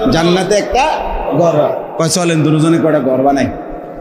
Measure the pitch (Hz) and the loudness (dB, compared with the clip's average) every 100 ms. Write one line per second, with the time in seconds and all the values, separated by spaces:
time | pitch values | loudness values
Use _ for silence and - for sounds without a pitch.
0 | 220 160 170 185 185 208 - - 302 - | 0 2 2 2 2 0 0 0 0 -2
1 | - - - 147 170 156 135 - - - | -4 -6 -2 2 2 2 0 -2 -6 -4
2 | 160 185 175 160 151 156 160 165 160 151 | -2 0 0 2 2 2 2 2 2 0
3 | 127 131 139 143 - - - - - - | 0 2 2 2 -2 -6 -10 -12 -14 -6